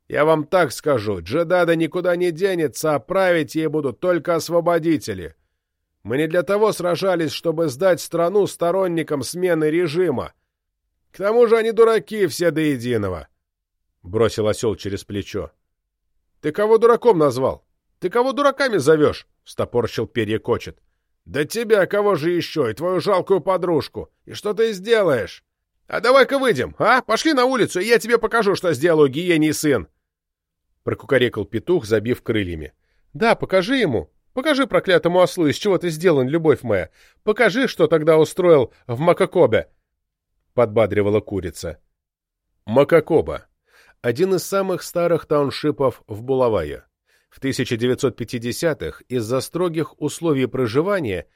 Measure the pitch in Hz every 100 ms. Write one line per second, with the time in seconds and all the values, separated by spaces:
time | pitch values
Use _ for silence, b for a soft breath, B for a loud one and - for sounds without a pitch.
0 | _ 123 151 160 147 185 156 - 151 131
1 | 104 95 82 139 170 180 170 165 160 180
2 | 180 175 180 156 196 180 151 - 156 147
3 | - 190 190 170 143 156 156 151 139 117
4 | 180 170 151 165 - 170 170 170 160 151
5 | - 95 78 - _ _ _ _ _ _
6 | 98 127 160 175 156 202 214 180 175 170
7 | 190 175 165 156 165 160 165 127 185 165
8 | - 165 170 208 180 - 170 185 190 165
9 | 156 147 120 170 180 165 156 160 180 151
10 | 180 123 87 - _ _ _ _ _ _
11 | _ - 196 233 233 226 220 214 226 220
12 | - 214 185 123 170 151 156 135 120 117
13 | 101 87 67 _ _ _ _ _ _ _
14 | 87 104 110 - 107 104 117 95 101 98
15 | - 101 92 101 82 _ _ _ _ _
16 | _ _ _ _ 151 151 208 220 233 233
17 | 240 185 151 123 131 85 _ _ _ _
18 | 180 226 254 254 285 269 277 202 131 160
19 | 139 - - _ - - 104 120 110 -
20 | 110 - 104 107 - 107 - - _ _
21 | _ _ - 95 147 208 233 214 175 202
22 | 208 185 156 175 156 160 123 104 170 185
23 | 160 190 - 196 175 185 175 160 - 110
24 | 80 _ - - 208 202 226 196 190 226
25 | 190 127 90 - _ _ _ _ _ -
26 | 233 269 254 269 262 147 95 - 196 254
27 | - 220 320 285 247 262 160 180 208 233
28 | 220 233 220 233 202 175 180 143 165 160
29 | 143 131 180 165 156 147 156 123 78 _
30 | _ _ _ _ _ _ _ _ - 110
31 | - 135 120 107 98 110 - 180 107 110
32 | 107 120 - 110 92 82 73 - _ _
33 | _ 147 226 202 - 185 185 269 196 110
34 | 73 _ _ - 294 269 254 180 175 175
35 | 170 175 180 - 156 120 208 175 175 156
36 | 180 147 127 160 160 131 120 101 80 b
37 | b b - 214 226 202 262 - 156 165
38 | 151 160 156 - 180 156 117 b - 120
39 | 165 165 180 185 139 107 - _ _ _
40 | _ _ _ _ _ - 117 107 104 95
41 | 104 107 - 98 87 - 85 73 _ _
42 | _ _ _ _ _ _ - 117 143 165
43 | - 160 76 73 - _ b b b b
44 | 123 120 190 185 - 196 196 175 - 180
45 | 170 165 - 147 139 - 151 143 135 -
46 | - 104 123 131 123 104 76 65 - _
47 | _ _ _ _ 135 123 127 120 123 123
48 | 135 - 117 127 117 113 170 143 80 -
49 | - 127 107 131 - 165 180 160 147 -
50 | 151 - 165 139 127 131 123 120 175 202
51 | 131 90 -